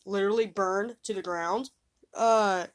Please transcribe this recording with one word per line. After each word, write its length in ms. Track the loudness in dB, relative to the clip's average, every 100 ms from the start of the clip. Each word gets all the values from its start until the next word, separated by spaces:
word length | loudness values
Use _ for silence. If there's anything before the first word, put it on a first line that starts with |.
| -6
literally 400 | -2 0 0 0
burned 500 | 0 0 0 -2 -8
to 100 | -8
the 80 | -8
ground. 500 | -6 -4 -2 -2 -4 -12 _ _ _
Uh, 540 | 0 4 4 4 0 -4